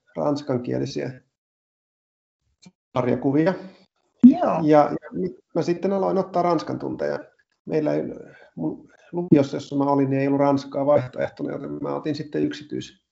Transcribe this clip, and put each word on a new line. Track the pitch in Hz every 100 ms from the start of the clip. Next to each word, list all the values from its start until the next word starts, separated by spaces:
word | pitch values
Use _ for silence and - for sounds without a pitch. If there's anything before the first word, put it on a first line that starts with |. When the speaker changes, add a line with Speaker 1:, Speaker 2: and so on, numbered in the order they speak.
| _ -
Speaker 1:
ranskankielisiä | 147 143 - 127 131 127 - 73 71 - _ _ _ _ _ _ _ _ _ _ _ _ _ _ - _ _
sarjakuvia. | 127 123 123 139 143 170 180 - - _ _ _ _
Speaker 2:
Joo. | 247 339 269 170
Speaker 1:
Ja, | 151 151 147 151
ja | -
nyt | - 185 - _ 170
mä |
sitten | 165 170 190
aloin | 196 185 185
ottaa | 185 175
ranskan | 175 160 - 64
tunteja. | 139 127 73 71 - _ _ _ -
Meillä | 156 151
ei, | 151 139 - - - - -
mun | 160 - - _ _
lukiossa, | 175 175 151 139 147
jossa | - 143
mä |
olin, | 139 139 135
niin | 135
ei | 139
ollut | 139
ranskaa | 143 135 - 139 139
vaihtoehtona, | 147 127 - 139 - 143
joten | 143 147 147
mä | 143 139
otin | - -
sitten | - 78
yksityistunteja. | 76 - - - - - _